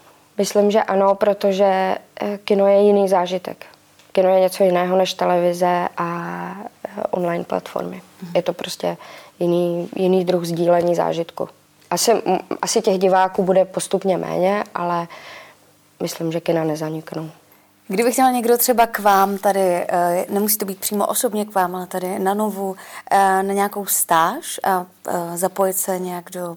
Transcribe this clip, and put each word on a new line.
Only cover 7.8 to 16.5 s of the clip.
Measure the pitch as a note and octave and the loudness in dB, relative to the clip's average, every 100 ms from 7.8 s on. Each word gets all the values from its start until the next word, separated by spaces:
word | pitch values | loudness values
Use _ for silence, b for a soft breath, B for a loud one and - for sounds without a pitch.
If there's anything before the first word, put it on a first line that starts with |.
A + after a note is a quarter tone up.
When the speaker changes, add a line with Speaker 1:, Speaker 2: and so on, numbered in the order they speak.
| F3+ F#3 - - | -8 -10 -18 -18
Speaker 2:
Mhm. | F3 F3 | -4 -2
Speaker 1:
Je | |
to | F3 | -2
prostě | F3 F#3+ - F3 E3+ B B B - | -6 -10 -6 -6 -6 B B B -4
jiný, | F3 F3 F3 E3+ F3 - | 0 0 0 -2 -6 -2
jiný | F#3 F#3+ F3+ | 2 2 2
druh | F3+ E3+ | -2 -2
sdílení | E3 E3+ E3+ F3 E3 | -2 2 2 2 0
zážitku. | E3 E3 E3+ - - - _ _ - | 0 -2 -6 -8 -10 -10 _ _ -6
Asi, | F3 - | -2 2
m, | G#3+ - F#3+ - - | 2 2 -2 -2 -8
asi | F3 A3+ | -2 0
těch | A3 F#3+ | 0 2
diváků | F#3+ F#3 F#3 F#3 | 4 4 2 0
bude | F3+ F#3+ F#3 | 2 2 2
postupně | F3+ - F#3+ F#3+ E3+ | -2 -2 -2 0 0
méně, | E3 E3 F3+ G#3 - F3+ | 0 0 0 0 -4 -6
ale | F3 E3+ E3+ B B B B B _ _ _ - | -2 -2 -4 B B B B B _ _ _ -10
myslím, | E3+ - E3 | -8 -6 -4
že | E3 | -4
kina | E3+ | -2